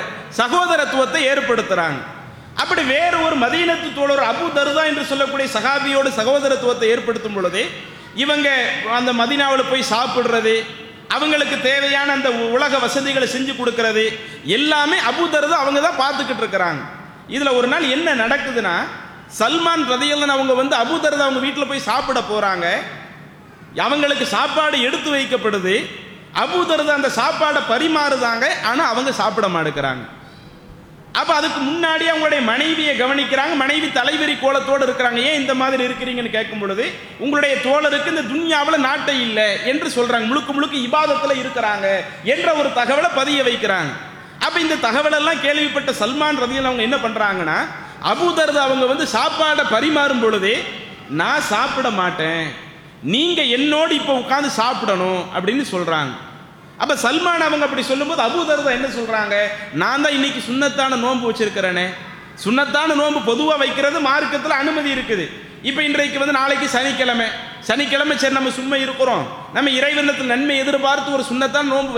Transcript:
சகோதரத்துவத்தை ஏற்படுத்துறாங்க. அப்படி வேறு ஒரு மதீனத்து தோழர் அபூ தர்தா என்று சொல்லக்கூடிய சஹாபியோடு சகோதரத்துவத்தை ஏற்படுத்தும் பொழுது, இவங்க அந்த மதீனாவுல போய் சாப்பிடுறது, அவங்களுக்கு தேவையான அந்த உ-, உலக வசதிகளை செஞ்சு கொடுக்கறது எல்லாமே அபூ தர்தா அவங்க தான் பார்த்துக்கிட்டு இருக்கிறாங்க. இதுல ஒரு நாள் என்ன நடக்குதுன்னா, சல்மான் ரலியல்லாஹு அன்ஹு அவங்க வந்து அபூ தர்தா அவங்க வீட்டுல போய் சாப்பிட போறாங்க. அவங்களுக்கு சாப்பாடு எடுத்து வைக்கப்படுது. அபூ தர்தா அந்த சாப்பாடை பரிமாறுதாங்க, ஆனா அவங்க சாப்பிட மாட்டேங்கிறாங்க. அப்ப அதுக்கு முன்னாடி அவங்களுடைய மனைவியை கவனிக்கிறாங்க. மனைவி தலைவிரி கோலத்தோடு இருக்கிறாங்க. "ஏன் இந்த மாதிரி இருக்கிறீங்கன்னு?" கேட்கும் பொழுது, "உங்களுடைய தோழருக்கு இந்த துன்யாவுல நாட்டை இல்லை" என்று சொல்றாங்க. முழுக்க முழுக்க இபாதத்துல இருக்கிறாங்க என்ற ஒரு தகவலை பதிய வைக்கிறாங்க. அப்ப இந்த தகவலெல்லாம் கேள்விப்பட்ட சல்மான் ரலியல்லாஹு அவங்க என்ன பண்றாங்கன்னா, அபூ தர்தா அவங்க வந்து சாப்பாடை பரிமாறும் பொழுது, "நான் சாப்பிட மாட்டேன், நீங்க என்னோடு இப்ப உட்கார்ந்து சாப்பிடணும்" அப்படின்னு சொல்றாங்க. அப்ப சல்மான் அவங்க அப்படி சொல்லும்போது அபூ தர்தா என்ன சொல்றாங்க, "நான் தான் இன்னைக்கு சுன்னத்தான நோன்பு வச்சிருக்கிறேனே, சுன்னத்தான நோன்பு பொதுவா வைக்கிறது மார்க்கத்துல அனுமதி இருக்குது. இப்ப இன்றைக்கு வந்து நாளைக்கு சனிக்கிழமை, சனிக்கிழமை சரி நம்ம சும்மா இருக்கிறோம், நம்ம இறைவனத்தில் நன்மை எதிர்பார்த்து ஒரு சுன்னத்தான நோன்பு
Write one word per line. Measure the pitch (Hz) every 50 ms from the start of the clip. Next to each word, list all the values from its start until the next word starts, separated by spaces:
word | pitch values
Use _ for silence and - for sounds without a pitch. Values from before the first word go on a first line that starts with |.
| - - - - - - -
சகோதரத்துவத்தை | - 233 247 311 359 359 359 339 302 285 - 269 262 262 247 - 320 285 262
ஏற்படுத்துறாங்க. | 277 277 - 269 240 220 208 - 190 175 170 160 143 127 - - - - - - - - - - -
அப்படி | - 277 - 359 359
வேறு | 302 254 262 294 339 349 339 330
ஒரு | 320 320 320 269
மதீனத்து | 240 247 302 339 349 339 330 - - 302 226
தோழர் | 277 285 285 277 277
அபூ | 254 226 233 - 339 339 294
தர்தா | 285 285 294 285 311 311
என்று | 311 294 294 285
சொல்லக்கூடிய | - 277 277 277 269 277 277 269 - -
சஹாபியோடு | 214 202 262 277 285 277 277 277 269 269 269 226 220
சகோதரத்துவத்தை | 214 240 277 285 277 269 262 - 247 240 240 226 233 220 233
ஏற்படுத்தும் | 240 - 233 226 220 226 214 208
பொழுது, | 196 185 180 170 202 269 - - - - - - - - - -
இவங்க | 208 269 294 294 294 285 285 269 262 240 202 - - - 220 233
அந்த | 247 247 254
மதீனாவுல | 247 233 233 240 285 285 285 269 269 262 247 262
போய் | 254 233 - -
சாப்பிடுறது, | 214 226 254 - - 247 240 233 233 226 214 220 220 226 - - - - - - - - - -
அவங்களுக்கு | 214 262 302 302 302 294 285 233 - -
தேவையான | - 254 277 277 277 277 277 277 285 285
அந்த | 277 269 269 262
உ-, | 240 233 233 226 233
உலக | 262 294 285 269 269
வசதிகளை | 240 226 - 277 269 277 269 269 254 -
செஞ்சு | - 254 269 269 262 -
கொடுக்கறது | 247 240 226 226 226 220 214 214 220 220 214 - - - - - -
எல்லாமே | 139 185 254 294 302 311 294 294 294 359 370
அபூ | 254 233 247 320 349
தர்தா | 330 302 302 285 302 339 311
அவங்க | 269 277 277 285
தான் | 294 349 339 -
பார்த்துக்கிட்டு | 262 277 277 269 277 226 254 208 226
இருக்கிறாங்க. | 196 190 190 180 170 156 139 113 - - - - - - - - -
இதுல | - 269 285 277 254 247
ஒரு | 233 247
நாள் | 285 339 320 262 254
என்ன | 294 339 330 285
நடக்குதுன்னா, | 240 220 226 277 277 - 277 240 240 202 185 170 185 262 - - - - - - - - - - -
சல்மான் | 214 247 302 339 339 339 339 320 285 233 254
ரலியல்லாஹு | 247 285 294 294 294 294
அன்ஹு | 285 277 269
அவங்க | 269 262 254
வந்து | 254 262 277 294
அபூ | 240 233 247 330 320 302
தர்தா | 302 294 285 285 269
அவங்க | 262 254 262
வீட்டுல | 285 285 294 285 254
போய் | 277 269 269 208
சாப்பிட | 226 262 - - 254 240
போறாங்க. | 202 - 214 214 208 196 190 180 170 175 196 269 - - - - - - - - - - - - - - - - - - -
அவங்களுக்கு | 151 180 233 285 294 285 285 285 277 254
சாப்பாடு | 175 202 214 277 294 - 302 311 302 294 269
எடுத்து | 240 262 294 302 - 302 285
வைக்கப்படுது. | 269 269 196 247 233 196 214 208 196 180 185 196 262 339 - - - - - - - - - -
அபூ | 185 220 302 339 359 349 349
தர்தா | 320 294 294 302 294 277
அந்த | 277 254 - 226
சாப்பாடை | 240 302 311 - 311 302 294 285 - -
பரிமாறுதாங்க, | 226 247 311 330 311 302 294 285 277 254 247 233 226 226 254 302 - - -
ஆனா | 214 240 285 330 254
அவங்க | 220 240 262 269
சாப்பிட | 233 - 196 220 190 226 208 190
மாட்டேங்கிறாங்க. | 175 165 160 156 139 143 139 135 127 123 110 - - - - - - - - - - - - - - - - - - - - -
அப்ப | - - 294 302 320
அதுக்கு | 294 302 320 - 294
முன்னாடி | 262 269 311 339 330 320 320 320 330 330
அவங்களுடைய | 320 311 311 302 302 285
மனைவியை | 247 220 226 262 302 320 320 311 302 294 269 214
கவனிக்கிறாங்க. | 247 262 277 277 277 202 262 262 277 311 339
மனைவி | 277 262 269 294 311 311
தலைவிரி | 277 233 262 247 277 311 302 302 294 294 -
கோலத்தோடு | 262 269 269 269 269 262 277 277 269
இருக்கிறாங்க. | 254 247 - 254 240 233 240 254 294
"ஏன் | 311 294
இந்த | 269 254 262
மாதிரி | 262 262 262 269 262 247
இருக்கிறீங்கன்னு?" | 247 254 - 247 254 247 240 233 226
கேட்கும் | - 220 220 220 214 214
பொழுது, | 202 190 196 208 269 370 349 - - - - -
"உங்களுடைய | 226 285 285 285 294 277 269 - -
தோழருக்கு | 254 277 302 302 294 285 285 294 349
இந்த | 320 320 262 208
துன்யாவுல | 269 320 330 330 311 294 285 302 320
நாட்டை | 302 262 262 285 294 - 285 285 262
இல்லை" | 240 233 214 214 214 208 196 - - 240
என்று | 269 302 330 302
சொல்றாங்க. | - 247 247 240 233 233 220
முழுக்க | 220 262 302 - -
முழுக்க | 277 285 294 - 294 277 240 240
இபாதத்துல | 285 302 277 294 285 262 277 277 277 262
இருக்கிறாங்க | 247 262 - 247 220 208 208 196 196 196 196 185 - - - - - 202
என்ற | 277 330 349 339
ஒரு | 320 294 285 277
தகவலை | - 240 240 220 277 294 339 349 277
பதிய | 262 269 294 294 277
வைக்கிறாங்க. | 262 247 240 - 214 208 190 180 160 139 120 - - - - - - - - - 240
அப்ப | 311 330 349
இந்த | 330 311 311
தகவலெல்லாம் | 269 - 226 220 277 294 302 302 294 294 320 330 240 262
கேள்விப்பட்ட | 277 285 302 302 285 - 285 277 285 240 -
சல்மான் | 214 233 269 294 302 302 294 262 247
ரலியல்லாஹு | 240 262 269 262 262
அவங்க | 254 240 220 233
என்ன | 277 269 240
பண்றாங்கன்னா, | 226 220 226 214 202 190 185 165 156 160 202 302 - - - - - - - - 165
அபூ | 214 285 349 349 330 320
தர்தா | 311 294 285 285 269 269
அவங்க | 269 262 254
வந்து | 247 269 294 311 - -
சாப்பாடை | 220 185 - - 302 311 302 302 302 285 - 220
பரிமாறும் | 220 277 320 302 294 285 285 269 240 226
பொழுது, | 220 214 202 190 196 240 240 - - - - - - - - - -
"நான் | 135 160 175 226 277 302 - -
சாப்பிட | 208 214 254 277 - 254 254 254
மாட்டேன், | 214 190 185 180 - 156 156 160 165 165 160 147 117 - - - - - - - - -
நீங்க | - 135 196 262 320 349 349 330
என்னோடு | 294 254 240 262 285 302 302 302 320 330 320
இப்ப | 277 214 277 269 254
உட்கார்ந்து | 233 - 269 285 294 269 - -
சாப்பிடணும்" | 220 247 254 196 233 208 196 180 180 185 185 180 170 - -
அப்படின்னு | 180 180 196 233 277 277 - 190
சொல்றாங்க. | 180 175 165 165 156 143 131 120 - - - - - - - - - - - - -
அப்ப | 226 285 285
சல்மான் | - - 233 277 330 349 349 339 330 320
அவங்க | 302 302 294 294
அப்படி | 269 277 262
சொல்லும்போது | 240 - 262 277 294 302 330 285
அபூ | 233 233 - 349 330 302
தர்தா | 302 285 277 277
என்ன | 247 240 262 269 208
சொல்றாங்க, | 240 233 220 220 214 208 202 202 208 208 202 208 - - -
"நான் | - 147 180 220 254 277
தான் | 294 302 285
இன்னைக்கு | 269 269 277 - 254 - 233
சுன்னத்தான | 247 269 285 277 277 277 269 262 262 240 233
நோன்பு | 247 262 247 240 233
வச்சிருக்கிறேனே, | 220 - 220 208 196 202 185 185 180 175 180 185 180 - - - - - - - - - -
சுன்னத்தான | 190 240 269 285 - - 294 311 320 302 285
நோன்பு | 294 302 294 294 196 226
பொதுவா | 233 240 302 311 302 285
வைக்கிறது | 269 269 - 277 269 285 302 330
மார்க்கத்துல | 294 262 269 302 302 - 302 269 240 311 302 269
அனுமதி | 277 311 311 311 285 285 269
இருக்குது. | 262 220 - 220 190 160 135 - - - - - -
இப்ப | - 240 269 302
இன்றைக்கு | 302 294 285 294 285 277 226 269
வந்து | 277 285 285 262
நாளைக்கு | 269 277 277 277 285 269
சனிக்கிழமை, | - 240 262 277 254 - 254 247 240 233 226 220 - - - - - -
சனிக்கிழமை | - - 214 269 285 247 277 277 294 302 294
சரி | - 269 269 269 269
நம்ம | 262 254 254 254
சும்மா | 254 269 277
இருக்கிறோம், | 269 269 262 262 262 269 254 226 170 135 - - - - - -
நம்ம | 220 277 277
இறைவனத்தில் | 262 254 277 294 302 294 285 285 277 - 262 247 240
நன்மை | 254 285 294 285 269
எதிர்பார்த்து | 262 285 269 269 269 269 277 277 269 285
ஒரு | 277 269 240 -
சுன்னத்தான | 240 254 269 254 269 285 294 277 269
நோன்பு | 277 277 269 247